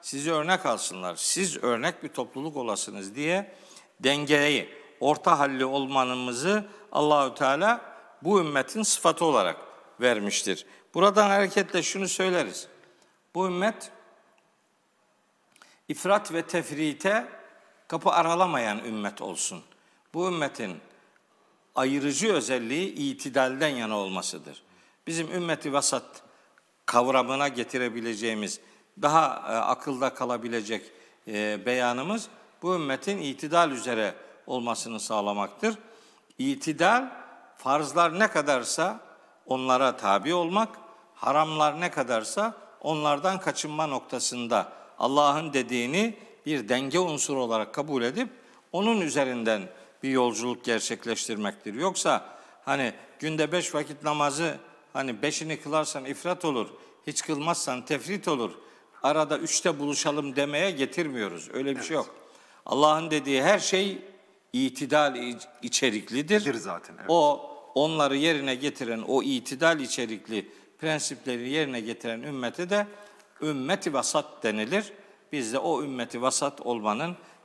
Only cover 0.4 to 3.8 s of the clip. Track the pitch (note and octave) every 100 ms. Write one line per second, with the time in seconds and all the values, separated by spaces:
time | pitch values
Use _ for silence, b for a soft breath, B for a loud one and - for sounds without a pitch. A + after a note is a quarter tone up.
0.4 | D#3 F#3 D3 G#2+ - F#2 F2+ E2 - D#3+
1.4 | F#3 D3 B2 A#2 D3 - D3 - A#2+ C3+
2.4 | D#3 D3 A#2 G2+ - G2+ G2 A2+ D3+ F#3
3.4 | G3+ B B B